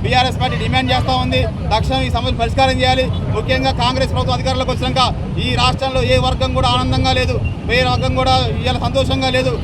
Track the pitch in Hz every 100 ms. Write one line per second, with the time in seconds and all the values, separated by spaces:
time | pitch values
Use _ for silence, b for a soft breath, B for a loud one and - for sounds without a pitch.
0 | - 247 254 262 254 247 233 254 254 254
1 | - 254 254 254 226 220 - 214 226 262
2 | 254 233 247 - 233 - 262 254 254 254
3 | 254 - - 202 226 262 262 262 240 262
4 | 262 240 262 247 262 262 254 254 254 262
5 | 247 - - - 233 247 247 254 269 262
6 | 247 254 254 254 262 254 254 247 254 254
7 | 262 262 247 247 - - - 240 254 247
8 | 254 254 262 262 240 214 254 196 240 262
9 | 254 262 262 254 262 226